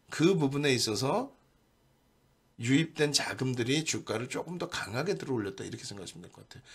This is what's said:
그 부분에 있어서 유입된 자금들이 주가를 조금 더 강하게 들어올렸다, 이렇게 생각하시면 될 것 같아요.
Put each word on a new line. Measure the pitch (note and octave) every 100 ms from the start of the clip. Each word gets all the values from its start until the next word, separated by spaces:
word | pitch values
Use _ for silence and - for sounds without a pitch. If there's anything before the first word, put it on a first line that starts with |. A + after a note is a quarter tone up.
| _
그 | - D#3+ F3+
부분에 | C#3+ C#3+ D3
있어서 | B2 A2 G#2 C3 F#3+ C4+ - _ _ _ _ _ _ _ _ _ _ _ -
유입된 | A2+ C#3 D#3+ - D3
자금들이 | C#3 - G#2 C3 B2 C#3+ D3
주가를 | D#3 G#2+ D#2+ G#2+ B2+
조금 | - - F3+
더 | E3+
강하게 | - G2 A2+ E3 G3
들어올렸다, | - B2+ G2 -
이렇게 | - A2+
생각하시면 | - G2+ F2 E2+
될 | F2
것 | - G2+
같아요. | - -